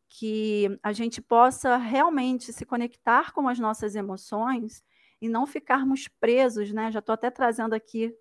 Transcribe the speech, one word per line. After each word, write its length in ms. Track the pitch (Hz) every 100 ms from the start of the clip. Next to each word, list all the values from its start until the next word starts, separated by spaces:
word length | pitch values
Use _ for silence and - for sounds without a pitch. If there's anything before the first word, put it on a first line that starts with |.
| _
Que 680 | - 220 220 214 208 196 202
a 100 | 208
gente 280 | 208 233 -
possa 560 | - 233 254 262 262 247
realmente 760 | 226 269 339 285 254 254 247
se 120 | - -
conectar 640 | 240 240 _ - 247 320
com 140 | - 269
as 120 | 247
nossas 360 | 220 220 214 208
emoções 880 | 196 190 - 214 240 247 220 - _ _ _ _
e 60 | 226
não 160 | 226 277
ficarmos 640 | 294 - 262 269 269 - -
presos, 520 | 233 247 254 220 202
né? 200 | 214 226
Já 100 | 214
tô 100 | -
até 180 | 226 240
trazendo 420 | 247 240 233 226
aqui 420 | 220 _ 226 226 226